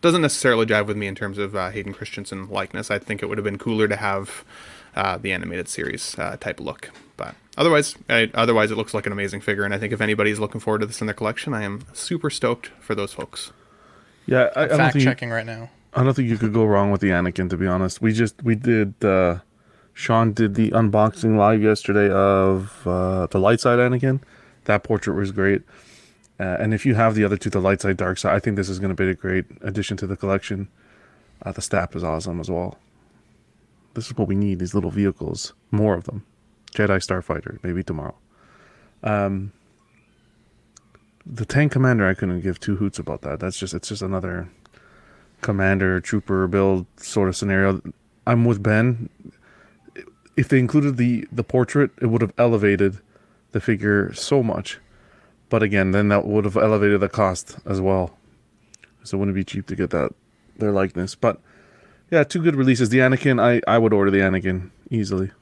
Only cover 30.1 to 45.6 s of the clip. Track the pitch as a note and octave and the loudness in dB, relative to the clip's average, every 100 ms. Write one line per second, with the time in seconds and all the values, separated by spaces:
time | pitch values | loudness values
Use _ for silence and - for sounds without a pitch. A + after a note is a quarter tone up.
30.1 | G2 G2 F#2+ - G2 G2 _ _ _ _ | -6 -2 -2 -2 -8 -8 _ _ _ _
31.1 | _ _ _ G2 F#2 - G2 F2 - E2+ | _ _ _ -12 -10 -2 -2 -2 -4 -4
32.1 | D#2+ F#2+ F2 E2+ F2 F2+ - _ _ _ | -4 -4 -8 -4 -4 -4 -10 _ _ _
33.1 | _ _ _ _ _ _ _ _ A#2 A2+ | _ _ _ _ _ _ _ _ -12 -10
34.1 | A#2+ G#2 G2 G2+ F2+ F2+ G2 E2+ G2+ G2 | -4 0 0 0 -2 -2 -2 -2 0 -2
35.1 | - D#2+ E2 - _ _ G#2+ G#2+ F2+ - | -2 -8 -8 -12 _ _ 0 2 0 -4
36.1 | G#2 - _ _ _ - - G#2 F#2+ - | -12 -16 _ _ _ -12 0 2 2 0
37.1 | F#2 - D#2+ - - F2+ F2 - D#2 C#2+ | -4 -2 -6 -6 -10 -6 -6 -4 -6 -8
38.1 | - _ _ _ _ _ _ _ _ A2 | -14 _ _ _ _ _ _ _ _ -2
39.1 | G#2 G2 G2 G2 _ _ _ _ _ _ | 0 0 -2 -8 _ _ _ _ _ _
40.1 | _ _ _ _ _ _ _ _ _ _ | _ _ _ _ _ _ _ _ _ _
41.1 | _ E3+ B2 A2+ C#3+ D3 C3 C3 A#2+ F#2+ | _ -16 -10 -2 0 2 2 2 4 2
42.1 | F#2+ F#2+ F2+ F#2+ F2 - F#2+ G2+ - D2+ | 0 -2 -2 -4 -4 -4 -2 -2 -4 -10
43.1 | D2+ C#2+ D2 F2+ - F#2 E2+ - G#2 F#2+ | -8 -8 -6 -6 -8 -8 -8 -10 -8 -4
44.1 | F#2+ F#2 F2+ F2 _ _ _ _ _ _ | -4 -4 -8 -10 _ _ _ _ _ _
45.1 | _ _ _ - G2 | _ _ _ -4 0